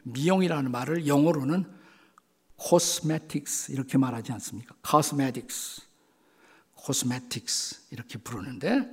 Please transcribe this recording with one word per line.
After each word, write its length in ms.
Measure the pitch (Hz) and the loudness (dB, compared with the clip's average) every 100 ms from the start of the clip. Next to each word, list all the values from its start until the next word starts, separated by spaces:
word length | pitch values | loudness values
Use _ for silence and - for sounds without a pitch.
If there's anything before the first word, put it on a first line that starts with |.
미용이라는 680 | 123 123 160 190 180 156 131 | -8 0 4 4 4 2 0
말을 380 | 120 131 170 147 | -2 -2 -2 4
영어로는 560 | 143 156 131 131 180 - - - - _ _ _ _ _ - | 6 6 4 0 -2 -2 -10 -20 -20 _ _ _ _ _ -6
cosmetics 1160 | - 175 175 - 160 156 - 147 - - - | 4 6 6 0 0 -2 -2 -6 -4 -6 -6
이렇게 260 | 135 131 139 | -6 0 2
말하지 320 | 127 113 117 | 2 0 -6
않습니까? 460 | 110 - 101 - - - | -8 -8 -12 -14 -12 2
cosmetics, 960 | 151 151 143 135 123 - - - - - _ _ _ _ _ _ _ _ - | 4 4 0 -2 -2 -8 -10 -10 -12 -18 _ _ _ _ _ _ _ _ -10
cosmetics 1080 | - 131 123 123 - 117 - - - - - | -4 0 0 -2 -6 -8 -4 -4 -4 -10 -14
이렇게 280 | 120 - 110 | -14 -12 -12
부르는데, 680 | - 117 95 101 165 269 - | -10 -10 -10 -4 0 0 0